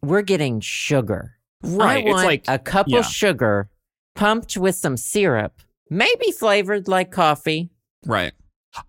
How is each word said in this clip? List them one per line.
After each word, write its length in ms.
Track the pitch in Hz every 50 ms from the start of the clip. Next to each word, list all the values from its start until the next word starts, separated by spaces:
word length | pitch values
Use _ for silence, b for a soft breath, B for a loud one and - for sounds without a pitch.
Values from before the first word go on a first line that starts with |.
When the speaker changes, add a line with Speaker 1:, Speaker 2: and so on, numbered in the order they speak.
Speaker 1:
we're 200 | - 143 180 208
getting 380 | 202 190 190 151 151 131 117 107
sugar. 720 | - - - - - - 147 135 113 95 101 82 - - - _ _ _ _ _ -
Speaker 2:
Right, 340 | 151 175 202 220 - 269 277
Speaker 1:
I 20 |
Speaker 2:
it's 140 | 220 208 196
Speaker 1:
want 120 | 185 185
Speaker 2:
like, 200 | 175 151 - - 123
Speaker 1:
a 120 | 135 131
cup 280 | - - - 196 202 143
Speaker 2:
yeah. 100 | 123 120
Speaker 1:
of 60 | -
sugar 640 | - - - 214 196 165 - 120 107 101 101 101 - _ _ _ _ _ _ _ _ _
pumped 420 | - 208 208 220 233 226 - - 190
with 180 | 180 190 180
some 220 | - - 151 131 117
syrup, 640 | - - - 214 196 165 123 107 107 - - _ _ _ _ _ _ -
maybe 420 | 151 196 247 440 480 466 494 403
flavored 560 | - - 220 214 202 208 190 190 208 202 190 190
like 240 | 185 185 185 185
coffee. 580 | - 190 170 151 147 - - 165 156 160 175 170 - _ _ _ _ _ -
Speaker 2:
Right. 280 | - 113 98 87 69 - _ _ _ _ _ _ _ B B B